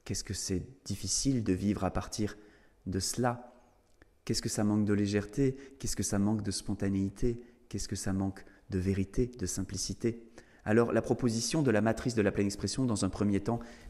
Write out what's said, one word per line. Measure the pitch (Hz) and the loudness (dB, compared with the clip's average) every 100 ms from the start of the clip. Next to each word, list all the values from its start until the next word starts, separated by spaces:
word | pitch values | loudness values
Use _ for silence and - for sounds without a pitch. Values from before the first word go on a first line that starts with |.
qu'est-ce | - 98 | -8 -6
que | - | -6
c'est | 101 - 92 - - | -6 -2 -4 -4 -12
difficile | - 101 98 - 135 131 | -8 -6 -4 -2 0 0
de | 104 | 2
vivre | 92 104 95 | 2 2 0
à | 92 | 0
partir | 92 - - 104 - - - - _ - | -2 -4 -2 -4 -4 -20 -20 -20 _ -6
de | 95 | -2
cela. | - - 123 120 - - - _ _ _ - _ | -2 0 0 -2 -8 -20 -20 _ _ _ -20 _
Qu'est-ce | - 110 | -4 -2
que | 120 | -2
ça | - | 0
manque | 104 104 | 2 4
de | 104 | 4
légèreté, | 101 101 104 101 - 135 131 - - | 4 2 0 0 0 0 0 -8 -8
qu'est-ce | - | -4
que | - | -2
ça | 98 101 | -2 2
manque | 101 110 | 2 2
de | 104 | -2
spontanéité, | 95 - 98 98 98 98 - 120 117 - - - | -4 -4 -4 0 0 -2 0 0 0 -8 -20 -10
qu'est-ce | 104 - | -8 -6
que | |
ça | 98 - | -6 -2
manque | 98 98 - - - - | 0 0 -4 -12 -20 -6
de | 95 | -2
vérité, | 92 98 95 - 123 | 2 2 0 0 0
de | - 90 | -2 -4
simplicité. | - 95 98 - 98 117 113 - - - - | -4 -6 -6 -6 -2 -2 -2 -8 -20 -20 -10
Alors, | - 110 120 | 2 4 4
la | 110 | 2
proposition | - 120 123 113 - 160 | 2 2 2 0 0 2
de | 139 | 4
la | 104 | 4
matrice | 110 110 131 | 4 2 0
de | 117 | 2
la | 101 | 2
pleine | 95 101 | 2 0
expression, | - 101 - 131 | 0 -4 0 0
dans | 101 | 2
un | 95 | 0
premier | - 104 98 | 0 0 2
temps, | 101 117 - - - | 0 -2 -4 -16 -12